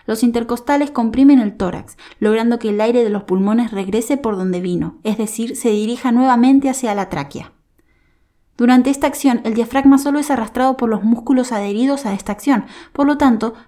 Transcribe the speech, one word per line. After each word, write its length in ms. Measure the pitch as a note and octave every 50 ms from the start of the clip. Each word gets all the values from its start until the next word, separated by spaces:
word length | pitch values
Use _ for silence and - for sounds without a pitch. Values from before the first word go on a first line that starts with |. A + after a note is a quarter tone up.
| _
Los 160 | - G#3+ A3 B3+
intercostales 680 | A#3+ A3+ A#3+ A3+ A#3 A#3+ A#3+ - - C#4+ C#4+ D4 C#4+ C#4+
comprimen 480 | - A#3 A3+ A3 B3 C4+ C#4 C#4+ C4
el 160 | A3+ G#3 G3
tórax, 400 | - G3+ F3+ - - - - - _ - - - -
logrando 400 | A3 G#3+ G#3+ A3+ A3+ A#3 A#3 A#3
que 80 | A3+ A3
el 120 | G#3 G#3
aire 220 | G#3+ A3+ A#3+ B3 A#3
de 80 | A3
los 140 | G#3 G3+ G3
pulmones 480 | - F#3 F#3 F#3+ G3+ G#3+ A3+ A#3+ A3 -
regrese 440 | G3 G3 F#3+ G3 A3 A#3 - C#4+
por 200 | C4+ C#4 A3+ G#3
donde 240 | F#3 F#3 F#3 F3+ F3+
vino, 400 | F3+ F#3 F3+ E3+ D3+ E3+ - - -
es 160 | G#3+ G#3+ G#3+
decir, 380 | A3 G#3 - - A3+ A#3 C4+
se 140 | - - A#3+
dirija 420 | G#3 G#3 G#3+ G#3+ A#3+ A#3+ - C4 A#3
nuevamente 580 | A#3+ B3+ C4 B3 A#3 A#3 C4 C4+ C4+ C4+ C4+
hacia 240 | B3+ C4 - A3+ G3+
la 140 | G3+ F#3+ F#3+
tráquea. 440 | - D3+ C#3 C#3+ - - - - _ _ _ _ _ _ _ _ _ _ _ _ _ _ _ _ _ _ _ _ _
Durante 340 | - A#3+ A#3+ B3+ B3+ B3 C4+
esta 180 | C#4 C4+ D#4 D4
acción, 320 | C#4+ - - C#4 A#3+ A#3 -
el 120 | A3+ A3
diafragma 440 | A3+ A#3 A#3 - C4+ C4 C#4 C#4 C4+
solo 220 | C#4 - C#4 D4
es 100 | C#4+ -
arrastrado 460 | - B3 A3+ A3 - B3 B3+ C4 C4
por 120 | C4 B3 A3+
los 140 | A3 G3+ F#3+
músculos 480 | A3 A#3 A#3 - - C#4 B3+ B3 B3
adheridos 560 | A#3+ G#3+ G3+ G3+ G3+ G#3+ B3 C4+ C#4 C4+ C#4
a 60 | A3+ G3
esta 180 | F#3+ - -
acción, 360 | G#3 - - C#4+ C#4 D#4 C#4+ - - - - - -
por 160 | - C#4+ C#4
lo 100 | D4 C#4
tanto, 360 | D4+ C4+ A#3 A3 A3+ A3 A3 - -